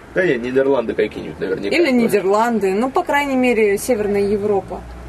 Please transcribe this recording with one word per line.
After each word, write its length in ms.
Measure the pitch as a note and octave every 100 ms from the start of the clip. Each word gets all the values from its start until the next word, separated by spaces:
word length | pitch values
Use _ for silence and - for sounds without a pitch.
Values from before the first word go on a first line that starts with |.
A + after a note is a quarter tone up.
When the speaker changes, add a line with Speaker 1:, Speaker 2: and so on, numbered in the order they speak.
| -
Speaker 1:
Да 100 | F3 D#3+
нет, 140 | B2
Нидерланды 520 | B2 C3 C3+ C3+ A2
какие-нибудь 460 | - G#2+ F#2 D#2+ D2+
наверняка. 360 | F2+ F#2+ G2 D4
Speaker 2:
Или 140 | D#4
Нидерланды, 840 | B3 A3 G3 F#3 G#3 A#3+ A3 F#3+
ну, 160 | G3 C4
по 120 | D#4
крайней 340 | D#4+ C#4+ C#4+ B3+
мере, 400 | B3+ A3 G#3 G3
Северная 460 | - A3 G3+ G3+
Европа. 580 | G3+ G#3 G#3 G3 - - - -